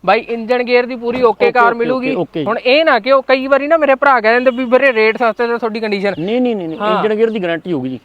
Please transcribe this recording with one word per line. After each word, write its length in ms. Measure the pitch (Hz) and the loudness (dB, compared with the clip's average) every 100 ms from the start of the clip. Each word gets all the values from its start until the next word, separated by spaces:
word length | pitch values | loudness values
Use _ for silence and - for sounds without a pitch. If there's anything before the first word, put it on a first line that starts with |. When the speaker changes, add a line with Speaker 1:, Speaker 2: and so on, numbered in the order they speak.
| 180 | 2
Speaker 1:
ਬਾਈ 140 | 220 | 0
ਇੰਜਨ 420 | - 233 220 247 | 0 -8 -2 -2
ਗੇਅਰ 240 | 247 247 240 | 2 0 0
ਦੀ 100 | 254 | -4
ਪੂਰੀ 260 | 233 247 | -6 2
ਓਕੇ 220 | 240 208 | 2 2
Speaker 2:
ਓਕੇ, 80 | 240 | 0
Speaker 1:
ਕਾਰ 140 | 247 233 | 4 2
Speaker 2:
ਓਕੇ, 120 | 233 | 2
Speaker 1:
ਮਿਲੂਗੀ। 360 | 240 254 254 | -2 -2 -2
Speaker 2:
ਓਕੇ 260 | 254 165 170 | -4 -4 -4
ਜੀ। 60 | 175 | -4
Speaker 1:
ਹੁਣ 120 | 233 | -2
ਇਹ 260 | 247 277 | 2 2
ਨਾ 140 | 320 247 | 4 0
ਕਿ 140 | 226 | 2
ਉਹ 100 | 269 | 0
ਕਈ 240 | 254 262 262 | 2 -2 2
ਵਾਰੀ 200 | 269 285 | 0 2
ਨਾ 100 | 320 | 0
ਮੇਰੇ 180 | 285 | 2
ਭਰਾ 260 | 254 285 254 | 2 2 2
ਕਹਿ 120 | 214 | 2
ਦਿੰਦੇ 180 | 240 254 | 2 2
ਵੀ 140 | 240 | -2
ਵੀਰੇ 280 | 254 247 269 | 0 2 2
ਰੇਟ 240 | 226 220 220 | 2 0 2
ਸਸਤੇ 300 | 240 208 240 | -2 -2 -4
ਤੇ 120 | 233 | -2
ਤੁਹਾਡੀ 220 | 233 220 | -4 -4
ਕੰਡੀਸ਼ਨ। 340 | 220 202 202 170 | -4 -2 -2 -4
Speaker 2:
ਨਹੀਂ, 220 | 175 240 | -2 0
ਨਹੀਂ, 160 | 247 214 | 0 -2
ਨਹੀਂ, 120 | 165 | -6
ਨਹੀਂ, 100 | 160 | -6
Speaker 1:
ਹਾਂ। 240 | 208 208 | -2 0
Speaker 2:
ਇੰਜਨ 120 | 208 | 0
ਗੇਅਰ 160 | 214 226 | 0 0
ਦੀ 120 | 220 | 0
ਗਾਰੰਟੀ 300 | 175 165 185 | -4 -4 -4
ਹੋਊਗੀ 160 | 160 131 | -6 -6
ਜੀ। 120 | 127 | -10